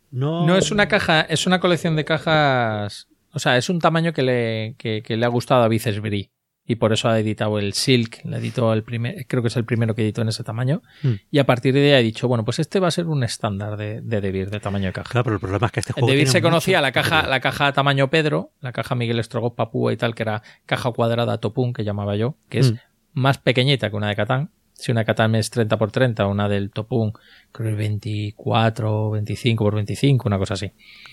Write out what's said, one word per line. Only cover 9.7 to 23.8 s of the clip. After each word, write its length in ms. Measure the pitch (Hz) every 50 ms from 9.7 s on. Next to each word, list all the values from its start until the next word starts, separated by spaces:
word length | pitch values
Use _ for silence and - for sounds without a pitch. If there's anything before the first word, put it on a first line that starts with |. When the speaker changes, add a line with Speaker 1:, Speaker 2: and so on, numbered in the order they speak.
| 123 113 117 113 110
Speaker 2:
que 60 | 120 110
editó 200 | 107 104 - 113
en 60 | 113
ese 140 | 107 - -
tamaño. 380 | - 110 113 120 127 151 240 - _ _ - -
Speaker 1:
Hmm. 120 | 135 113 101 - _
Speaker 2:
Y 80 | - 143
a 60 | 131
partir 260 | - 131 120 - 135 127
de 200 | 143 143 143 143
ahí 60 | 131
ha 20 | 117
dicho, 220 | 110 107 - - 120
"Bueno, 160 | 127 117 107
pues 160 | 123 - -
este 180 | 156 - - 202
va 60 | 185 170
a 40 | -
ser 140 | - 175 160
un 140 | 156 143 120
estándar 520 | 110 - - - 110 98 95 104 107 107
de, 240 | 104 107 107 107 -
de 200 | 120 113 113 104
Devir, 280 | 98 98 92 95 95 95
de 80 | 104 104
tamaño 260 | - 101 98 101 95
de 60 | 92 90
caja". 180 | - - -
Speaker 1:
Claro, 140 | - 120 120
pero 100 | 120 107
el 40 | 95
problema 260 | - 95 98 101 110
es 60 | 104 -
que 80 | 117
este 100 | - -
Speaker 2:
En 40 | -
Speaker 1:
juego 120 | - 127 117
Speaker 2:
Devir 160 | 135 139 135
Speaker 1:
tiene 80 | 131 127
Speaker 2:
se 100 | 180 165
conocía 360 | 165 170 165 - 185 190 170
Speaker 1:
mucho 40 | 143
Speaker 2:
la 100 | 131 120
caja, 160 | 156 139 139
Speaker 1:
contenido. 200 | 165 156 151 -
Speaker 2:
la 100 | 131 127
caja 320 | - 139 131 - 147 143 139
tamaño 380 | 139 139 143 139 139 139 135
Pedro, 420 | - 160 151 151 147 160 - - _ _
la 120 | - 123 113
caja 220 | - 113 - 131
Miguel 280 | 123 120 117 120 117 110
Strogoff 300 | - - 117 113 120 -
Papúa 380 | - 120 113 - 127 120 120 113
y 40 |
tal, 180 | 110 - 117 113
que 60 | - 113
era 200 | 113 107 107 - - - _ _
caja 240 | - 131 - - 127 110
cuadrada 460 | - 120 117 117 117 120 113 110 110
Topun, 340 | - 110 110 131 123 120 123
que 120 | - 104
llamaba 320 | 104 101 104 101 101 101
yo, 200 | 104 110 123 160 - _ _
que 100 | - 120
es 120 | 135 123 110
Speaker 1:
Hmm. 40 | 113 - _ _ _ _ _ _
Speaker 2:
más 240 | - 127 135 135 -
pequeñita 520 | - - 123 127 123 143 143 -